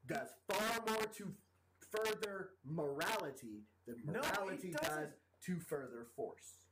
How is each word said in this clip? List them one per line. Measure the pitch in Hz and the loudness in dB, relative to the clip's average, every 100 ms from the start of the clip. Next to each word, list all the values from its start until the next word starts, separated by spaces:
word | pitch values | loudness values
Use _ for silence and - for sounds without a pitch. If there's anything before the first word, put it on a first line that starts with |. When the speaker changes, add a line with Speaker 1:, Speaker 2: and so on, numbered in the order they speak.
| 131 | -2
Speaker 1:
does | 147 127 - - | -2 -2 -10 0
far | 202 220 233 214 | 2 4 4 4
more | 220 214 | 4 2
to | - 196 - - _ _ _ - | 0 -6 -6 -14 _ _ _ -4
further | 214 220 208 214 196 190 - | 2 2 2 0 -2 -6 -10
morality | 131 165 147 139 160 - 160 135 117 104 104 _ - | -4 0 0 2 2 2 0 -4 -8 -10 -12 _ -10
than | 120 147 | -6 -2
Speaker 2:
No, | 196 | 2
it | - 208 | 2 2
Speaker 1:
morality | 190 185 185 | 0 -2 -2
Speaker 2:
doesn't. | 160 165 151 | 0 2 2
Speaker 1:
does | 147 - _ _ - | -2 -6 _ _ -2
to | 180 | -2
further | - 147 131 120 117 - | 0 -2 -2 -8 -10 -4
force. | - - - - - | -4 -4 -16 -20 -20